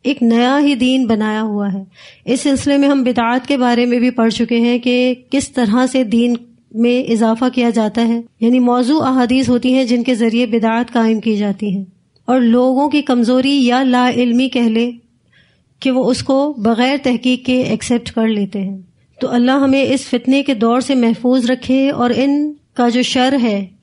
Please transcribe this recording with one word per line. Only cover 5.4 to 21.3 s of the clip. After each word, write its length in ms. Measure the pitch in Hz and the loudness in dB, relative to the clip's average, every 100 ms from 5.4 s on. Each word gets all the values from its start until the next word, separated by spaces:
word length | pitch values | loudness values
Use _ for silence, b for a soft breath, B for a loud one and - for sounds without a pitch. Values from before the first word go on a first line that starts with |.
| - 262 | -2 -2
तरह 300 | 220 247 254 | 0 2 2
से 180 | 262 | 0
दीन 340 | 233 226 240 233 - _ _ 220 | 0 0 0 -2 -6 _ _ -2
में 300 | 233 247 262 | 0 0 0
इजाफा 440 | 226 226 226 254 | 0 2 0 0
किया 200 | 254 240 | 0 0
जाता 320 | 233 214 208 | 0 -2 -2
है, 220 | 233 233 233 _ | -2 -2 -6 _
यानी 160 | 226 254 | 0 2
मौजू 380 | 240 247 247 311 | 2 2 0 0
अहादीस 520 | 262 262 240 254 240 | 0 0 0 0 2
होती 240 | 240 254 | 0 2
हैं 140 | 262 247 | 0 2
जिनके 280 | 240 240 233 | 0 0 0
जरिए 300 | 233 226 247 | 0 0 0
बिदआत 440 | 233 220 226 240 | 0 0 -2 -2
कायम 300 | 240 226 220 | 0 0 0
की 180 | 226 208 | 0 -2
जाती 340 | 208 196 208 | -2 -2 -4
हैं। 220 | 196 190 _ _ _ - | -4 -8 _ _ _ -2
और 140 | 254 | 2
लोगों 480 | 240 240 254 262 294 | 4 4 2 2 0
की 120 | 294 | 0
कमजोरी 640 | 285 247 226 254 262 285 240 | 0 0 2 2 2 2 2
या 180 | 247 | 2
लाइल्मी 680 | 262 247 247 240 247 240 269 | 2 2 2 0 0 0 0
कह 200 | 254 233 | 0 0
ले 220 | 220 240 233 _ _ _ b b b _ _ | 0 -2 -6 _ _ _ b b b _ _
कि 80 | 269 | -2
वो 140 | 254 | 0
उसको 500 | 214 254 - 269 294 | 0 -2 0 0 0
बगैर 440 | 262 208 226 254 285 | -2 -2 0 0 0
तहकीक 480 | 262 233 254 254 254 | -2 -2 -2 -2 -2
के 160 | 254 | -2
एक्सेप्ट 480 | 254 226 - 240 240 | -2 -4 -2 -4 -2
कर 180 | - 226 | -2 -2
लेते 320 | 208 196 202 | -2 -4 -6
हैं। 340 | 190 190 180 _ _ - | -8 -10 -16 _ _ -8
तो 60 | 262 | -2
अल्लाह 300 | 247 247 277 | 0 2 2
हमें 260 | 277 269 | 2 2
इस 240 | 262 254 - | 0 -2 -2
फितने 360 | 240 240 277 | -4 0 0
के 120 | 277 233 | 0 0
दौर 260 | 226 247 | 0 0
से 140 | 254 269 | 0 0
महफूज 560 | 233 226 247 | 0 0 0